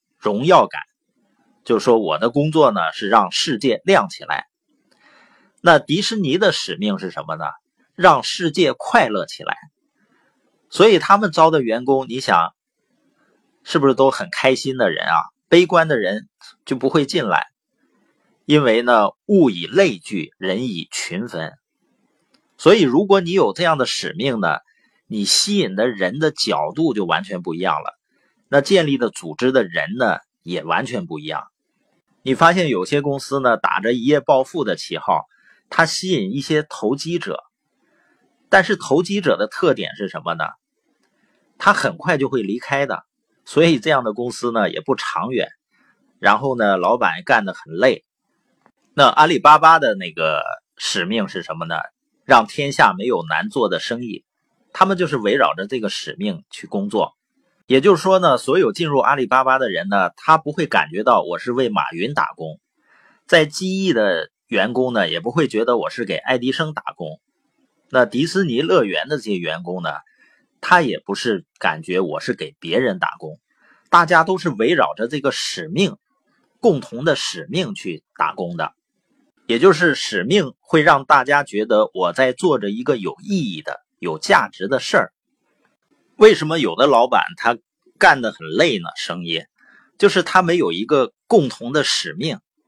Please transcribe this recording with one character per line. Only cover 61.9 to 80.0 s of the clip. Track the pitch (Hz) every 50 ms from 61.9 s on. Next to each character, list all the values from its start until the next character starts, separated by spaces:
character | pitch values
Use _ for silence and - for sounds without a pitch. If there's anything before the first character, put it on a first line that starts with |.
| 82
云 | 82 95 127 147
打 | - 76 - -
工。 | - 160 160 156 - _ _ _ _ _ _ _ _ _ _ _ _ _
在 | - 185 165 156
G | 147 - - 190 185 190 190 190
E | 185 139
的 | 113 107 98 87 80 85 - _ _ _
员 | _ 117 101 95 117 120
工 | 123 127 127 120
呢， | 107 92 80
也 | 80 85
不 | 85 117
会 | 117 165 151 117
觉 | - 107 117
得 | 123 123
我 | 113 76 -
是 | - - 117
给 | 95 85
爱 | 78 - 123 131 123
迪 | 120 131
生 | 131 - 165 156 151
打 | 151 - - -
工。 | - 85 76 156 - _ _ _ _ _ _ _ _ _ _ _ _ _ _
那 | - 127 123
迪 | - - 120 156
士 | 165 - 190 196
尼 | 156 117 123 156
乐 | 170 185 170 117
园 | 101 87 76 80 -
的 | 151
这 | 135 -
些 | 107 101 90
员 | 85 78 78 85 90
工 | 87 92 92 85
呢， | 78 73 73 - _ _ _ _ _ _ _ _ _ _ _
他 | - - 185 175 165
也 | 117 - -
不 | - - 98
是 | - - 120 104 90 80 _ _ _
感 | - 87 80 80 80
觉 | - 90 92
我 | 98 80 73 78
是 | - - -
给 | - 80 73 - _
别 | - 82 80 113
人 | 131 113 95 90
打 | 82 80 - -
工。 | - 78 78 - _ _ _ _ _ _ _ _ _ _
大 | - 175 170
家 | 160 175 165 160
都 | 175 190 180
是 | - 170
围 | 127 101 110 139 175
绕 | 147 101 73 76
着 | - 110
这 | 120 151 143
个 | 135 139
使 | 131 - - - - 95 82 78
命、 | 90 147 196 165 - - _ _ _ _ _ _ _ _ _ _ _ _
共 | - 240 170 131
同 | - - - 117 143
的 | 170 143
使 | - - - - - 85 78
命 | 107 175 180 120 98
去 | - - 95 80 76 - _ _
打 | - 82 80 -
工 | - 92 87 87
的。 | 82 78 - - _ _ _ _ _ _ _ _ _ _ _ _ _ _
也 | - 113 120
就 | 151 190 175
是 | 151 175 165 135
使 | -